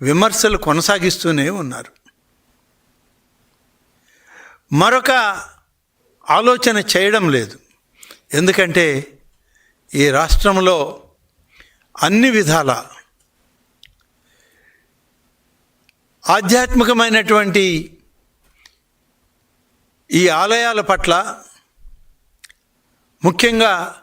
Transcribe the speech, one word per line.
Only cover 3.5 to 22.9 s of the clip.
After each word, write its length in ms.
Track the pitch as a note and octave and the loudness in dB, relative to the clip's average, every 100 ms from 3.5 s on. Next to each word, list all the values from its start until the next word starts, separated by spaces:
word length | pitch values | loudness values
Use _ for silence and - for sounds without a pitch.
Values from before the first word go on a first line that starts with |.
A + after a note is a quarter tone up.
| _ _ _ _ _ _ _ _ - - - _ | _ _ _ _ _ _ _ _ -20 -20 -20 _
మరొక 380 | D3 G3 B3+ C4 C4 G#3+ F#3 - _ _ _ _ _ _ _ - | 0 2 2 0 0 -2 -6 -12 _ _ _ _ _ _ _ -2
ఆలోచన 540 | E3 A#3 B3 A#3+ G#3+ F#3+ F#3 | 0 2 0 0 -2 -2 0
చేయడం 320 | G3 G#3+ F3+ | 0 0 0
లేదు. 300 | C3+ G#2+ - _ _ _ _ - - _ | 0 -2 -12 _ _ _ _ -20 -20 _
ఎందుకంటే 840 | C#3+ F3+ F#3 F3+ E3 E3 C#3 - - _ _ _ _ _ _ _ C#3+ | -2 0 0 0 0 0 -2 -8 -16 _ _ _ _ _ _ _ 0
ఈ 140 | C#3+ | 0
రాష్ట్రంలో 960 | C3+ D#3+ - G3+ F#3+ F#3 F3 C3+ - - _ _ _ _ _ _ _ _ - | 2 2 2 2 2 2 0 -2 -10 -20 _ _ _ _ _ _ _ _ -6
అన్ని 280 | D3 G3+ C4 | 0 2 2
విధాల 540 | A3 E3 D#3+ C#3 A#2 - - _ _ _ _ _ _ _ _ _ _ _ _ _ _ _ _ _ _ _ _ _ _ _ _ _ _ _ _ _ _ _ _ - | 2 2 0 0 -2 -6 -18 _ _ _ _ _ _ _ _ _ _ _ _ _ _ _ _ _ _ _ _ _ _ _ _ _ _ _ _ _ _ _ _ -2
ఆధ్యాత్మికమైనటువంటి 1700 | F#3+ F#3+ A#3+ B3 B3+ A3+ A#3 A#3 A3 G3+ G#3+ G3+ F#3 F#3+ D#3+ E3 - _ _ _ _ _ _ _ _ _ _ _ _ _ _ _ _ _ _ _ _ - | 0 2 0 2 0 2 2 2 0 2 2 2 0 0 -2 -8 -18 _ _ _ _ _ _ _ _ _ _ _ _ _ _ _ _ _ _ _ _ -4
ఈ 140 | - F3+ | 0 2
ఆలయాల 540 | D#3 G3 A#3 A#3 A3 | 2 0 0 0 -2
పట్ల, 600 | F3+ F#3+ - E3+ G#3+ - - _ _ _ - - _ _ _ _ - _ _ _ _ | -2 -2 0 -2 -2 -10 -20 _ _ _ -20 -20 _ _ _ _ -20 _ _ _ _